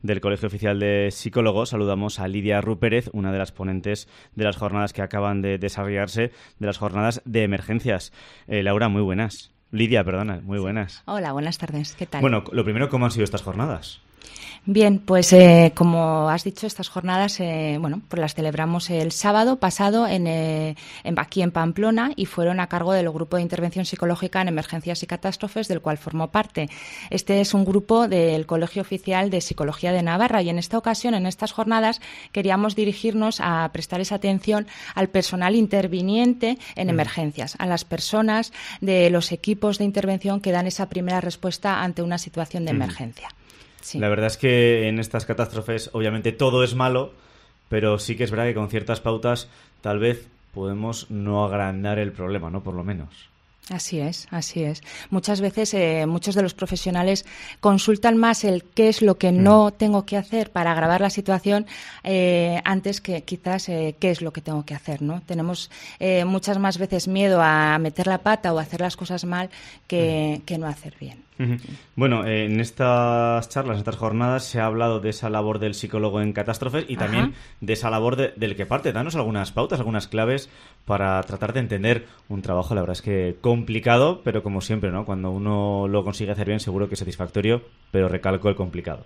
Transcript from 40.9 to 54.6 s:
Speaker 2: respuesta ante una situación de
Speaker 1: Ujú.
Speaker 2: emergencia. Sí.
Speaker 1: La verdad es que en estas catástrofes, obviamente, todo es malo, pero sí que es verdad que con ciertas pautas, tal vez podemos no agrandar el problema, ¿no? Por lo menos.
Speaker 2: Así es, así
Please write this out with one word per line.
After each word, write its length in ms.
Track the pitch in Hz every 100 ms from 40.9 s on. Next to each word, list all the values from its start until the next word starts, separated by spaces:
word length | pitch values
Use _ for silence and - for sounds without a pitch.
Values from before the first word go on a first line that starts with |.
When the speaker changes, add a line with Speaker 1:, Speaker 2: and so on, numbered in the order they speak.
| 180 180 180
Speaker 2:
respuesta 640 | 175 - 185 170 202 190
ante 180 | 180 175
una 160 | 175 175
situación 480 | 170 165 160 180 160
de 60 |
Speaker 1:
Ujú. 100 | 143
Speaker 2:
emergencia. 480 | 123 85 117 117 - - - - - -
Sí. 180 | - -
Speaker 1:
La 100 | 104
verdad 160 | 104 110
es 120 | -
que 500 | 131 123 120 117 110
en 100 | 110
estas 300 | 110 117 110
catástrofes, 640 | 113 110 113 107 113 -
obviamente, 380 | 113 110 110 113
todo 320 | 113 135 123
es 100 | 127
malo, 400 | 120 127 127 135 - - - _ _ _
pero 300 | 110 107 104
sí 160 | - 113
que 80 |
es 80 | 120
verdad 160 | 110 120
que 80 | 107
con 120 | 104
ciertas 280 | 110 104 110
pautas, 480 | 113 113 120 120 - - _ _
tal 180 | 107 104
vez 260 | 117 120 - _ _ -
podemos 560 | 95 101 110 113 -
no 340 | 107 101 104 104
agrandar 540 | 101 95 95 101 104
el 120 | 104
problema, 380 | 95 90 98 85
¿no? 140 | 95
Por 100 | 92
lo 100 | 90
menos. 460 | 90 95 73 - - _ _ _ -
Speaker 2:
Así 300 | 180 - 170
es, 280 | 147 170 -
así 320 | 170 160 175